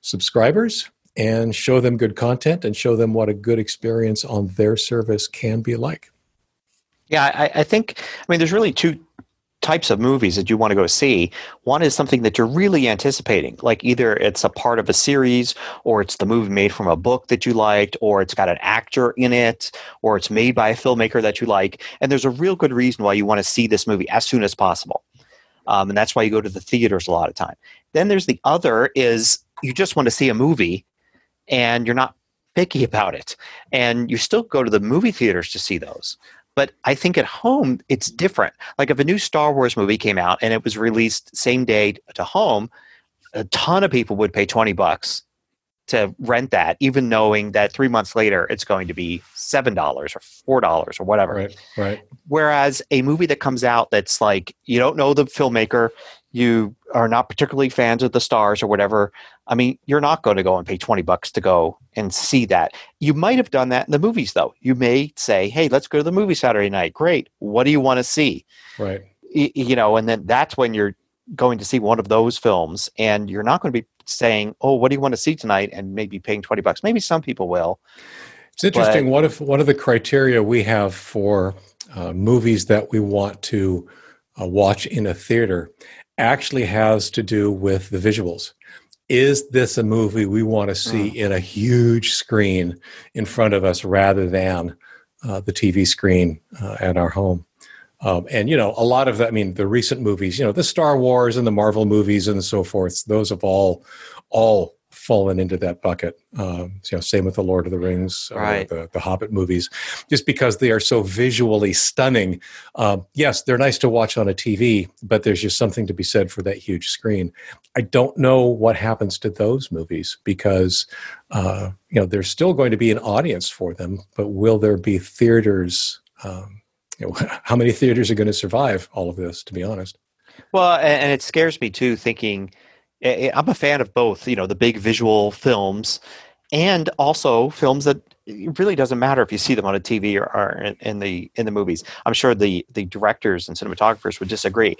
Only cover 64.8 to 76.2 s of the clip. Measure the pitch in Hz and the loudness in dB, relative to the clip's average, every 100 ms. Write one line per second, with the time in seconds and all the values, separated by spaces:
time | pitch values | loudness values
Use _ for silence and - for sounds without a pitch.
64.8 | 123 127 147 - - 98 98 131 156 131 | 2 2 0 -4 0 0 0 0 2 2
65.8 | - 151 151 185 208 - 127 107 101 98 | 0 -2 0 0 0 0 0 2 0 0
66.8 | 85 - 160 156 - _ 104 110 135 147 | -4 -2 0 0 -2 _ -4 0 2 2
67.8 | 131 127 123 - 139 71 - _ - - | 2 0 0 0 0 -2 -10 _ -20 -10
68.8 | 101 98 - _ - 151 139 - 123 123 | -8 -8 -12 _ -6 -2 0 0 0 2
69.8 | 107 110 110 113 90 123 151 - 120 110 | 4 2 2 -2 0 0 0 0 -2 0
70.8 | 101 - _ _ - 156 127 113 104 131 | -2 -4 _ _ -16 0 0 0 -2 -2
71.8 | 104 113 101 110 117 - 117 92 80 95 | 2 0 2 2 2 0 0 0 0 -6
72.8 | - - 110 104 104 101 107 170 160 120 | -10 -2 0 0 -2 -4 0 0 0 -4
73.8 | 113 _ - - 120 107 104 - 135 131 | -6 _ -14 -2 0 0 -2 -2 0 2
74.8 | 127 139 139 120 156 156 110 98 101 - | 2 2 -2 -2 -2 -4 0 0 0 -6
75.8 | 95 98 107 98 | -10 -8 -8 -8